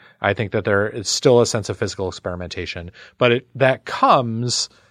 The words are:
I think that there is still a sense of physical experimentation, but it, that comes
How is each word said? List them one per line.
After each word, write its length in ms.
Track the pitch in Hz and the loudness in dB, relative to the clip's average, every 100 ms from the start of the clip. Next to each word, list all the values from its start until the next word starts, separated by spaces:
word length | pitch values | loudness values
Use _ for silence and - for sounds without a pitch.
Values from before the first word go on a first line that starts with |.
| _ - | _ -4
I 100 | 101 | -2
think 200 | 101 98 | 0 -2
that 120 | 110 | -2
there 240 | 104 101 107 | 0 0 0
is 200 | 120 127 | -4 -6
still 320 | - 147 120 | 0 4 6
a 60 | 113 | 4
sense 220 | 117 92 | 0 -4
of 80 | 98 | -6
physical 320 | 104 - 92 | -6 -4 -8
experimentation, 840 | - 98 90 87 - 87 87 87 - - - | -6 -8 -8 -10 -10 -10 -10 -14 -16 -14 0
but 140 | 127 | 2
it, 160 | 120 - | 2 -2
that 300 | - 131 127 | 0 0 0
comes 840 | - - 277 165 120 113 120 - - _ _ | -4 0 4 4 2 -2 -2 -4 -6 _ _